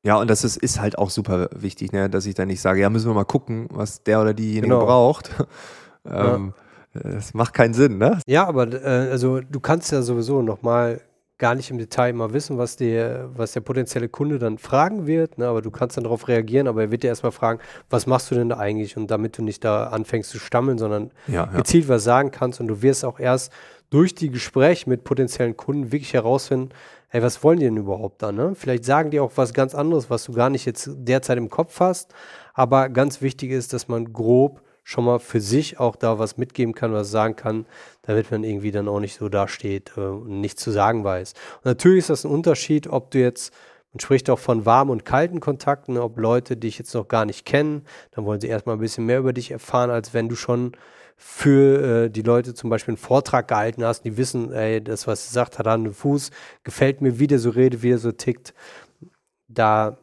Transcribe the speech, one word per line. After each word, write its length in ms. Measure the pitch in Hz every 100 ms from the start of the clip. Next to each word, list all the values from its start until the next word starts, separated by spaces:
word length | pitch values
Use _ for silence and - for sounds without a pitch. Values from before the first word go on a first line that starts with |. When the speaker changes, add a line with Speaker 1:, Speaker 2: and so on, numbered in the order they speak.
Speaker 1:
Ja, 140 | 104 104
und 100 | 113
das 160 | 107
ist, 120 | 113 -
ist 240 | 127 -
halt 180 | 107 -
auch 100 | 98
super 380 | - 104 92 90
wichtig, 380 | - 98 - 95
ne, 180 | 98 98
dass 160 | 98 101
ich 80 |
da 100 | 95 95
nicht 140 | 95
sage, 180 | 95 95
"Ja, 100 | 101
müssen 180 | 113 113
wir 60 |
mal 100 | 107
gucken, 440 | 98 139 - 113 113
was 320 | - 104 -
der 180 | - 110
oder 100 | 107
diejenige 400 | 107 110 107 107
Speaker 2:
Genau. 100 | 123 113
Speaker 1:
braucht." 440 | 127 120 147 -
<laughs> 160 | - - - - - - _ -
Speaker 2:
Ja. 280 | 92 117
Speaker 1:
Ähm, 180 | 123 98 - _ - _
das 400 | - 101 98 104
macht 220 | 107 104
keinen 180 | - 117
Sinn, 220 | 113 139 98
ne? 240 | 120 202 -
Speaker 2:
Ja, 200 | 143 190
aber, 240 | 139 120
äh, 380 | 127 139 127 131
also 300 | 131 127 131
du 180 | 131 143
kannst 320 | - 165 -
ja 120 | 143
sowieso 400 | 120 120 113 139
nochmal 580 | 113 101 117 120 120 117 _ _ _ _
gar 160 | 120
nicht 160 | 127 127
im 80 | 127
Detail 340 | 110 - 123
mal 200 | 120 113
wissen, 240 | 127 - 127
was 180 | 120 -
der, 540 | 123 113 117 127 127
was 180 | 127 110
der 80 | 123
potenzielle 460 | 110 131 120 - 117
Kunde 280 | - 147 143
dann 200 | 117 110
fragen 480 | - 135 170 214 151
wird, 320 | 165 160 -
ne? 100 | 123
Aber 140 | 113
du 80 | 107
kannst 260 | - 127 -
dann 80 |
darauf 240 | 117 117 -
reagieren, 400 | 120 110 127 135
aber 140 | 110
er 80 | 107
wird 120 | 113
dir 60 | 123
erstmal 240 | 113 120
fragen, 260 | - 113 117 - - _
"Was 160 | 123 127
machst 240 | 131 -
du 40 |
denn 160 | 123 117
da 80 | 113
eigentlich?" 400 | 104 107 104 -
Und 120 | 104
damit 280 | 110 110 -
du 40 |
nicht 220 | 110 -
da 200 | 113 104 113
anfängst 400 | 113 110 117 101
zu 80 | 110
stammeln, 380 | - 123 131 120
sondern 320 | 110 104 107 _ -
Speaker 1:
Ja, 220 | 87 -
ja. 60 | 107
Speaker 2:
gezielt 320 | 123 170 143
was 160 | 120
sagen 260 | 107 127 139
kannst 300 | - 127 -
und 60 | 117
du 140 | 104
wirst 220 | 131 131 131
auch 120 | -
erst 320 | 127 131 - - - - _
durch 240 | 143 180
die 160 | - 156
Gespräche 580 | 123 - 135 147 175 -
mit 140 | 123
potenziellen 520 | - 131 123 - 120 113
Kunden 340 | - 143 127
wirklich 220 | 143 139
herausfinden, 560 | 131 113 131 - 135 131 - - - _
"Hey, 140 | 123
was 200 | 120 -
wollen 160 | 151 170
die 40 |
denn 120 | 135 110
überhaupt 420 | 98 98 104 _
da", 80 | 107
ne? 220 | 101 160
Vielleicht 300 | 190 135 123
sagen 260 | 117 143 156
die 100 | 147
auch 120 | 135 -
was 180 | 123
ganz 200 | 117 135
anderes, 360 | 143 151 160 117
was 140 | 120
du 80 | -
gar 180 | 120 127
nicht 160 | 135 -
jetzt 240 | 113 -
derzeit 440 | 139 123 131 127 123
im 100 | 117
Kopf 320 | - 170 -
hast, 320 | 185 180 - - - - -
aber 380 | - 123 135 131
ganz 320 | 123 139 135
wichtig 280 | 135 - 131
ist, 200 | 131 120
dass 160 | 123 -
man 240 | 117 117
grob 480 | 113 113 123 139 139 _ _ -
schon 200 | - 120
mal 120 | 120
für 220 | - 117
sich 400 | 101 127 151 -
auch 160 | 123 -
da 220 | 117 110
was 180 | 110 -
mitgeben 380 | 123 - 117
kann, 180 | 113 117
was 180 | 107 98
sagen 260 | 107 110 110
kann, 280 | 113 110 113 - - _
damit 280 | - 107 110
man 140 | 110
irgendwie 260 | 110 101 104
dann 160 | 101 101
auch 140 | 101
nicht 160 | 101 -
so 120 | 104
dasteht, 600 | 101 98 - 104 98 - -
äh, 40 |
und 420 | 98 98 117 98
nichts 200 | 101 -
zu 80 | -
sagen 320 | 104 101 117
weiß. 280 | 101 92 92 - - -
Und 80 |
natürlich 360 | 131 123 180 185
ist 100 | 170
das 140 | 143 151
ein 40 |
Unterschied, 560 | 147 170 143 - 151 147
ob 220 | 139 131
du 80 | 135
jetzt, 320 | 123 120 - _ - _ _
man 60 | 117
spricht 280 | - 135 -
auch 100 | 127
von 280 | - 117 107
warmen 240 | 120 139
und 160 | 113 -
kalten 340 | 131 175 175
Kontakten, 560 | 151 139 - 143 - 123
ob 220 | 120 113
Leute 400 | 113 120 123 120
dich 200 | 113 -
jetzt 140 | -
noch 160 | 120 101
gar 160 | 113
nicht 220 | 107 - -
kennen, 400 | 143 151 151 151 - _
dann 160 | - 104
wollen 160 | 104
sie 60 | 117
erstmal 280 | 110 120 110
ein 40 |
bisschen 260 | 110 - 117
mehr 140 | 127
über 120 | 131
dich 200 | 123 120
erfahren, 360 | 123 - 127 123
als 220 | 120 107
wenn 160 | 120 113
du 80 | 120
schon 360 | - 120 120 - - - - _
für, 880 | - - 143 139 139 139 139 117
äh, 60 | 117
die 100 | 110
Leute 300 | 110 120 123
zum 160 | 117 120
Beispiel 240 | 113 -
einen 60 | 113
Vortrag 500 | - 131 - 131 -
gehalten 360 | 110 110 117
hast, 200 | 117 113
die 140 | 117 107
wissen, 340 | 127 127 117
"Ey, 320 | 127 110 110
das, 220 | 110 110 -
was 220 | 104 -
er 40 |
sagt, 260 | 120 120 -
hat 80 | 110
Hand 200 | 113 110
und 80 |
Fuß, 360 | 101 143 143 139 - - -
gefällt 380 | - - 135 139
mir, 180 | 135 120
wie 80 | 143
der 120 | 139
so 100 | 117
redet, 320 | 113 127 120
wie 100 | 120
er 60 | 123
so 140 | 117
tickt." 400 | - - 117 - _ - - - _ - _ _ _ _
Da 500 | 117 110 107 107 -